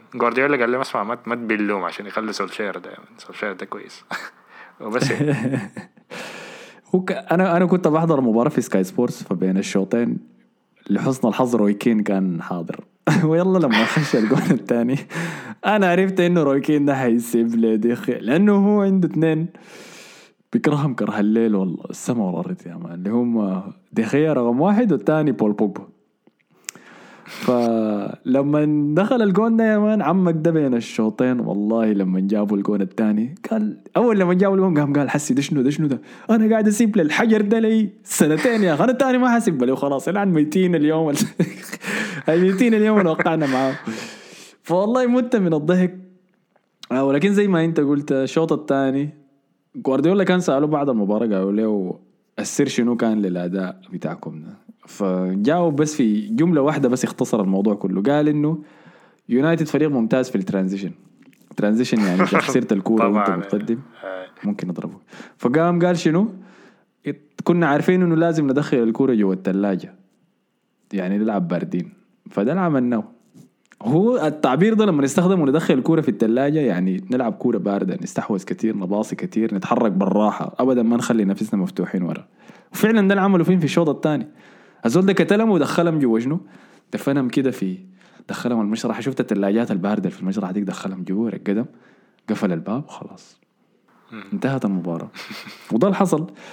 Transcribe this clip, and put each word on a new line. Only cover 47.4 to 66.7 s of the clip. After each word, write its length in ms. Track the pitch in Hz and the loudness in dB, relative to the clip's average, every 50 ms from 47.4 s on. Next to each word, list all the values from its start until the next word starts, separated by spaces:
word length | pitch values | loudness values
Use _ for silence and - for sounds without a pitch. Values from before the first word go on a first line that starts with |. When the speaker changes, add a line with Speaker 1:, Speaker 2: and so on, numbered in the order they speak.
| 208 | 2
Speaker 2:
ما 180 | 196 180 165 165 | 2 2 2 2
أنت 140 | 165 160 160 | 0 0 0
قلت، 320 | 143 139 147 143 143 - | 0 2 0 0 0 -2
الشوط 420 | 139 135 135 127 - 160 160 160 156 | -2 -2 -2 -2 0 0 0 0 0
الثاني 560 | 139 - - 139 139 135 135 131 139 147 151 - - _ _ _ _ _ _ _ _ _ _ - | -2 -2 -2 0 0 0 0 0 -2 -4 -4 -8 -14 _ _ _ _ _ _ _ _ _ _ -12
جوارديولا 480 | 123 - 135 135 147 147 170 196 202 185 | -6 -2 -2 0 2 2 2 2 2 2
كان 160 | 185 180 185 | 2 2 2
سأله 280 | 170 165 135 139 151 | 2 2 2 2 2
بعد 220 | 151 156 143 143 139 | 0 0 0 0 0
المباراة، 380 | 123 107 101 98 104 107 120 | 0 0 0 0 0 0 0
قالوا 240 | 110 101 95 95 98 | 0 0 0 0 0
له: 480 | 101 107 110 107 107 101 92 90 - - - _ _ _ _ _ - - | 0 0 0 0 0 -2 -2 -4 -8 -10 -14 _ _ _ _ _ -12 -10
"السر 260 | 104 - - - 143 | -10 -6 -2 -2 -2
شنو 320 | 131 - 127 117 120 120 | 0 0 0 0 0 0
كان 240 | 113 120 113 110 107 | 0 0 0 0 0
للأداء 600 | 98 92 87 87 87 87 95 95 92 90 92 - - - | -2 -2 -2 -4 -4 -4 -4 -4 -6 -6 -10 -14 -18 -16
بتاعكم 500 | 92 85 - 80 80 - - 80 78 78 | -12 -10 -10 -10 -10 -10 -14 -14 -14 -14
ده؟" 240 | 80 90 101 - _ - - _ _ | -16 -18 -20 -20 _ -20 -20 _ _
فجاوب 920 | - - - 101 92 92 92 92 92 95 101 104 135 165 175 175 165 143 | -16 -8 -4 -4 -2 -2 -2 -2 -2 -2 0 0 2 2 2 2 0 2
بس 200 | 139 156 151 - | 0 0 0 0
في 260 | - 123 107 104 107 104 | 0 2 2 2 0 -2
جملة 340 | 104 113 123 165 180 170 143 | -2 0 0 2 2 4 2
واحدة 280 | 135 151 151 147 139 120 | 2 2 0 2 0 0
بس، 140 | 127 123 - | 0 0 -2
اختصر 380 | - - - 127 - 123 107 | -2 -2 -2 -4 -2 0 0
الموضوع 340 | 95 95 95 95 101 110 101 | 0 2 2 2 2 0 0
كله. 260 | - - 92 92 95 | 0 -2 -4 -2 0
قال 260 | 104 135 143 151 151 | 0 2 2 2 2
إنه 360 | 151 147 147 147 151 160 151 - - - - - - - - _ _ _ _ _ - | 2 0 0 0 0 -2 -4 -8 -14 -20 -20 -20 -20 -20 -20 _ _ _ _ _ -2
يونايتد 380 | 117 131 143 165 165 160 156 | 0 2 2 2 2 0 0
فريق 220 | 147 - 147 156 151 | 0 0 0 0 2
ممتاز 400 | 139 123 113 110 131 131 127 127 | 2 0 0 2 2 0 0 0
في 60 | - | -2
الترانزيشن. 560 | 101 92 - 101 95 95 92 98 98 98 85 - - - _ _ _ - - _ _ _ - - | -4 -2 -2 -2 -2 -2 -2 -4 -6 -6 -8 -10 -12 -20 _ _ _ -20 -20 _ _ _ -14 -6
ترانزيشن 420 | - - 104 107 117 127 - 120 110 | -2 0 2 2 2 2 0 0 0
يعني 220 | 104 92 90 95 - | 2 2 2 2 0
إذا 160 | - - - - | 2 0 0 0
Speaker 1:
<laughs> 40 | |
Speaker 2:
خسرت 240 | - 127 127 123 - 110 | 0 0 0 0 0 -2
الكورة 340 | 98 - 110 113 110 117 | 0 0 0 2 2 2
وأنت 200 | 110 104 107 101 | 2 2 2 0
Speaker 1:
طبعًا. 100 | 95 95 | 0 -2
Speaker 2:
متقدم، 420 | 87 98 - 101 104 110 113 113 123 - - - - - | -4 -4 -4 -6 -4 -4 -4 -6 -6 -8 -14 -20 -16 -14
Speaker 1:
آه. 220 | 95 95 92 92 - - - - | -12 -12 -12 -14 -16 -14 -8 -6
Speaker 2:
ممكن 260 | 104 101 - 90 90 | -6 -6 -6 -8 -10
أضربه. 280 | 85 - - 85 - - _ - - - - - _ | -8 -8 -10 -12 -12 -16 _ -20 -20 -20 -20 -20 _
فقام 480 | - - 120 131 156 165 175 175 170 175 | -6 -4 0 0 2 2 2 2 2 2
قال 120 | 180 175 | 2 0
شنو؟ 300 | 170 - 165 156 180 214 226 - - - - - - - - | 0 0 0 2 2 0 0 -4 -10 -20 -20 -20 -20 -20 -20